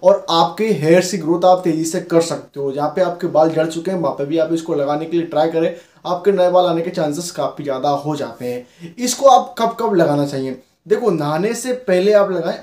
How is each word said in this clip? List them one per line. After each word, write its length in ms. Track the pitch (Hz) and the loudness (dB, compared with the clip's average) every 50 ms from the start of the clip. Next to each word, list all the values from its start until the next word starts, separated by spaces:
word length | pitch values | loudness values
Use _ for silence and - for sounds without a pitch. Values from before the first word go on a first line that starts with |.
| - | 4
और 220 | 185 202 190 - - 165 | 4 4 4 2 0 2
आपके 360 | 165 170 170 - - 214 220 208 | 2 2 2 0 -2 -2 0 0
हेयर्स 360 | 147 143 156 165 185 180 180 | 0 2 4 4 4 4 2
की 80 | - 190 | -2 -4
growth 260 | 151 151 170 175 180 | -2 -2 0 2 4
आप 180 | 185 185 180 180 | 4 4 4 2
तेज़ी 200 | 175 160 160 160 | 0 -2 -2 -2
से 160 | - - 180 - | -4 -4 -6 -4
कर 180 | - 170 165 165 | 0 2 2 2
सकते 380 | - 147 139 - - - 143 | 0 -2 -8 -10 -12 -10 -8
हो। 100 | 139 139 131 | -6 -6 -4
जहाँ 160 | 143 143 151 | -2 -4 -2
पे 120 | 147 190 185 | -2 -2 -2
आपके 240 | 175 175 - - 165 | -2 -2 -4 -4 0
बाल 220 | 143 147 160 165 | 2 2 2 4
झड़ 160 | 160 160 160 | 2 0 -2
चुके 240 | 165 160 165 165 185 | -2 -4 -6 -6 -4
हैं 80 | 190 180 | -4 -2
वहाँ 160 | 160 135 131 | -2 -4 -4
पे 120 | - 143 | -4 -4
भी 120 | 139 156 165 | -4 -2 -2
आप 140 | 156 160 165 | 0 0 -2
इसको 220 | 160 - - 165 | -4 -4 -4 -4
लगाने 320 | 147 139 139 147 151 160 | -2 -2 -2 -2 -4 -4
के 100 | 160 165 | -4 -4
लिए 100 | 170 160 | -4 -4
try 240 | 165 - 151 156 165 | -2 -2 0 0 0
करें, 240 | 160 160 165 180 - - - _ _ _ - | 0 0 0 -2 -2 -6 -12 _ _ _ -8
आपके 260 | 165 180 180 - 202 196 | -6 -6 -2 0 0 2
नए 180 | 180 180 180 | 2 2 4
बाल 160 | 180 180 180 | 4 4 4
आने 160 | 180 165 165 165 | 4 2 -2 -4
के 80 | 180 | -4
chances 400 | 180 - 160 151 147 170 170 - - | -4 -4 -2 -2 -4 -6 -8 -8 -6
काफ़ी 320 | - 139 127 - - 147 | -6 -6 -6 -6 -6 -8
ज़्यादा 240 | 139 131 131 131 143 | -6 -6 -2 -2 -2
हो 280 | 143 139 139 151 151 | -2 -2 -2 -4 -4
जाते 280 | 139 127 117 113 - 123 | -4 -6 -8 -10 -10 -8
हैं। 500 | 123 123 123 123 - _ _ 170 170 - - | -8 -8 -8 -10 -14 _ _ -18 -16 -8 -6
इसको 300 | 240 240 - - 277 277 | -4 -4 0 4 6 6
आप 260 | 247 254 247 - - - | 6 6 4 2 -4 -4
कब 180 | 226 226 226 - | -2 -2 -2 -2
कब 140 | 226 214 196 | -2 0 2
लगाना 320 | 170 165 151 147 143 143 | 2 2 2 2 0 0
चाहिए? 340 | 139 139 135 131 131 127 127 - _ _ _ _ 165 | -2 -2 -4 -6 -6 -8 -10 -14 _ _ _ _ -2
देखो, 220 | 202 240 240 220 180 | 0 0 2 0 0
नहाने 420 | 156 147 147 151 160 185 220 233 | 0 0 -2 -2 0 0 -2 -2
से 180 | 233 - 254 247 247 - | -4 -4 -4 -6 -4 -2
पहले 280 | - 185 180 185 202 208 | 0 2 2 4 4 6
आप 160 | 202 196 196 | 4 4 4
लगाएं 280 | 185 175 165 175 220 - | 0 -2 -2 -4 -6 -6